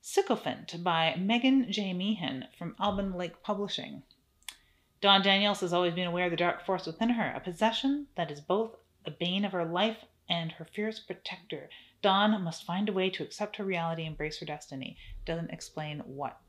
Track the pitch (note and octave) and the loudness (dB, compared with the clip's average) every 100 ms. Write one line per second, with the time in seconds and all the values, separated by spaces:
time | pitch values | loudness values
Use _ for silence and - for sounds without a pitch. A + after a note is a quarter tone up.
0 | - - G4 A3+ D#3 - - E3+ F3 E3 | 0 0 2 0 0 -6 -8 -4 0 4
1 | D#3+ E3+ F#3+ A#3 C4 C4+ A#3 G3+ G3 F3+ | 2 2 2 4 6 6 4 0 -2 -2
2 | G3 G#3 D#3 C3 - - E3+ - G3+ G3 | -2 0 -2 -6 -10 -10 -10 -2 0 0
3 | G3 F3+ F3 - - G3+ G3+ - - - | -2 -4 -6 -8 -6 -4 -4 -6 -8 -12
4 | - _ _ _ - - _ _ _ _ | -16 _ _ _ -20 -20 _ _ _ _
5 | G3+ G3 F#3+ G3 G#3 G3+ F3+ F3 F3+ E3+ | 6 8 8 4 4 2 2 2 2 0
6 | F3+ F3 F3+ E3+ F3 - - F#3 E3 E3 | -2 0 0 2 0 0 -2 -2 -2 -2
7 | A3+ A#3 D#3+ - - F3 G#3+ A3 C4+ C#4+ | 0 2 0 -2 -8 0 2 2 0 0
8 | C#4+ - D#3+ D3 - F#3+ A3+ - _ _ | -2 -6 -4 -6 0 0 0 -6 _ _
9 | - D3 E3+ F#3+ G3+ F#3 E3 F3 G#3+ A3 | -14 -6 -2 0 0 0 0 2 2 0
10 | - _ _ E3+ E3 - E3 - G#3+ A3 | -14 _ _ -4 -4 -8 -10 -4 -4 -4
11 | - F3+ - F#3 - D3 - - - _ | -12 -12 -10 -12 -12 -12 -12 -20 -20 _
12 | G3+ F#3+ G#3+ G#3+ E3+ D#3+ - F3+ G#3 F#3+ | 4 6 6 4 0 -4 -4 0 0 2
13 | F#3+ F#3 D3+ - G#3 - G3 F3+ E3 E3 | 0 0 -8 -6 -6 -4 -2 -2 -2 -2
14 | D#3+ D3+ D3+ D#3 D#3+ D3 - C3+ - - | -6 -4 -6 -6 -10 -10 -10 -10 -10 -12
15 | - - - E3 E3 E3 - - D#3 D3+ | -16 -12 -6 -4 -6 -10 -12 -8 -8 -8
16 | - C3+ C#3 - | -10 -8 -8 -8